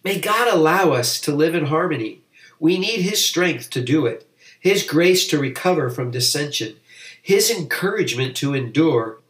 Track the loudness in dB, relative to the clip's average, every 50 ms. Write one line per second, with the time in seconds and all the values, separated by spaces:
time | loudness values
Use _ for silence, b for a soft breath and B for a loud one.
0 | -2 -2 -4 -2 0 0 0 2 2 2 4 4 4 4 4 4 2 2 2 0
1 | 0 -2 -4 -4 -4 -2 0 2 2 2 2 -2 -2 0 0 0 0 -2 -4 -4
2 | -6 -8 -10 -14 _ _ b b b b b b 2 2 2 2 0 -4 -2 -2
3 | -2 0 0 0 0 0 0 0 0 0 -2 -4 -8 -8 -6 -6 0 0 0 2
4 | 2 0 -4 -6 -14 _ b b b b b b 0 2 2 2 0 0 2 4
5 | 4 4 4 2 2 0 0 -2 -2 -4 -6 -2 0 0 2 2 0 -2 -4 -6
6 | -6 -6 -4 -2 -2 0 0 -2 -4 -4 -4 -6 -8 -8 -10 _ B B B B
7 | B B B B B 2 2 4 4 2 0 -2 -4 -6 -6 -4 -2 -2 0 0
8 | -2 -2 -2 -4 -4 -4 -4 -4 -4 -2 -2 -2 -4 -2 0 2 2 4 2 2
9 | 0 -2 -10 -14 _